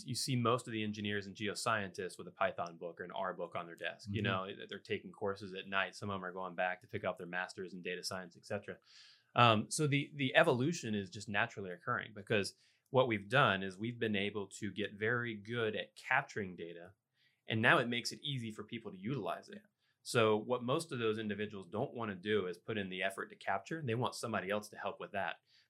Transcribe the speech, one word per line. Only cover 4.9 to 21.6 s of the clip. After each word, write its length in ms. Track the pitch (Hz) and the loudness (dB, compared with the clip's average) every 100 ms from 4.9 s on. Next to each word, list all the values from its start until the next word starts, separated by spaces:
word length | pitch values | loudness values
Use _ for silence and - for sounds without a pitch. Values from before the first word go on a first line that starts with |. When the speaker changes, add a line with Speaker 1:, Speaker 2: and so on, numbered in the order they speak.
| 98 95 | -6 -6
Speaker 1:
courses 420 | 85 101 98 98 | -4 -4 -4 -8
at 140 | 92 98 | -10 -2
night. 280 | 98 92 - | 0 0 -2
Some 140 | 104 | -4
of 60 | 98 | -4
'em 100 | 90 | -4
are 60 | |
going 240 | 92 92 87 | -6 -6 0
back 260 | 90 90 | 0 -2
to 60 | - | -8
pick 180 | 101 95 | -4 -2
up 120 | 90 | -4
their 100 | 87 | -4
masters 460 | 90 90 - 90 | -4 -4 -6 -10
in 80 | 90 | -8
data 220 | 90 90 | -6 -6
science, 320 | - 95 90 - | -4 -6 -8 -14
et 100 | - | -6
cetera. 300 | 104 - 90 _ - - - _ 127 | -6 -6 -12 _ -20 -20 -20 _ 6
Um, 300 | 120 107 - | 8 8 2
so 160 | - 147 | 0 2
the, 240 | 139 - 147 | 2 0 -2
the 180 | 131 160 | 6 8
evolution 600 | 160 120 139 170 117 104 | 8 6 2 0 -2 -2
is 140 | 92 | -4
just 180 | 107 107 | -8 -2
naturally 440 | 101 113 - 95 | 0 0 -2 -8
occurring 400 | 90 - 113 113 104 | -6 -4 -4 -4 -10
because 380 | - 110 95 - _ _ _ | 2 2 2 -4 _ _ _
what 180 | 131 127 | 4 4
we've 180 | 104 101 | 2 4
done 360 | 131 120 95 | 6 6 6
is 140 | 95 92 | 0 -4
we've 220 | 113 120 | -6 0
been 160 | 113 101 | 2 2
able 320 | 101 104 98 - | 0 -2 -6 -6
to 120 | 101 | -6
get 220 | 95 98 98 | -2 -4 0
very 380 | 107 120 120 107 | 0 2 0 -6
good 400 | 101 120 110 101 | -6 0 0 0
at 140 | - - | -6 -8
capturing 580 | - 131 139 117 95 90 | 0 0 0 -4 -6 -6
data, 360 | 85 85 90 - _ _ _ _ - | -10 -12 -16 -20 _ _ _ _ -2
and 120 | 110 | 4
now 180 | 123 160 | 6 6
it 100 | 120 | 4
makes 240 | 120 113 | 0 -2
it 60 | - | -6
easy 280 | 143 135 113 | -4 -4 -4
for 120 | 110 | -6
people 280 | 104 117 104 | -8 -8 -8
to 60 | 92 | -6
utilize 520 | 110 139 87 90 - | -4 -2 -2 -4 -8
it. 120 | 202 - _ _ _ | -16 -18 _ _ _
So 340 | - 123 110 107 | 0 6 6 6
what 260 | 117 123 | 2 -2
most 280 | 120 156 165 | 2 0 0
of 80 | 127 | 0
those 180 | 113 107 | 2 2
individuals 500 | 107 101 104 101 | -2 -2 -4 -6